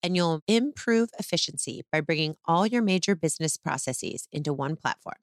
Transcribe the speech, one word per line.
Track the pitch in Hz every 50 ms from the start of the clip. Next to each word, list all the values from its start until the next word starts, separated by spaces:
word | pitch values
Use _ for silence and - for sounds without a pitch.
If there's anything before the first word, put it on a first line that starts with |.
| -
and | 180 185
you'll | 175 175 170 165 156 -
improve | - 214 233 247 294 285 - - - 233 226 233 226 - -
efficiency | 208 - - 165 - - 156 - - - 113 - - _
by | - 156
bringing | 151 151 165 151 160 151 156 _ _
all | - 165 170 196
your | 220 240 240
major | 226 202 185 185 - - 202
business | 160 170 160 - - 160 156 -
processes | - _ 160 143 - - - 127 - - - - - - _
into | - 151 147 147 147
one | 131 139 139 156
platform | 151 _ 123 - _ _ - - _